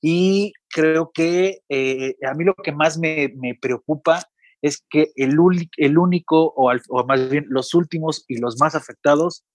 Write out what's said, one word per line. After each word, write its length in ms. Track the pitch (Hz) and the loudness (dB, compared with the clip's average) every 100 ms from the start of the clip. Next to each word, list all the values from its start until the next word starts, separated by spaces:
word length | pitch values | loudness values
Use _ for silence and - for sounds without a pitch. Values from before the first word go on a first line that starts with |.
y 520 | 160 170 185 196 202 _ _ | 0 2 2 2 -2 _ _
creo 420 | - 156 160 165 | 0 2 2 -2
que, 500 | - 165 175 190 196 _ | -2 0 2 0 -2 _
eh, 460 | 139 131 131 135 - | -4 -2 -4 -6 -6
a 80 | 135 | -6
mí 100 | 143 | -2
lo 100 | 175 | -2
que 160 | 190 - | -2 -6
más 260 | 147 156 160 | 0 0 0
me, 380 | 165 156 139 135 | -4 -2 -4 -4
me 220 | 127 123 | -10 -6
preocupa 640 | 131 120 - 151 - 165 - _ _ _ | -4 -6 -4 -4 0 -2 -2 _ _ _
es 220 | 147 143 _ | -4 -4 _
que 220 | 151 156 - | 0 0 0
el 200 | 131 151 | 0 4
ul-, 320 | 175 180 165 - | 4 2 -4 -2
el 220 | 147 151 | 2 2
único, 540 | 180 180 - 160 160 - | 2 0 0 2 2 2
o 140 | 127 | 0
al-, 120 | 123 - | 0 -4
o 140 | 127 | -6
más 240 | 123 135 131 | 0 0 0
bien 160 | 143 147 | -2 -2
los 260 | 131 127 | -4 0
últimos 500 | 170 170 165 156 156 _ | 0 0 -4 -6 -6 _
y 100 | 120 | -6
los 220 | 120 117 | -6 2
más 160 | 151 156 | 2 2
afectados 680 | - - 147 147 170 - _ | -8 -2 2 2 0 -4 _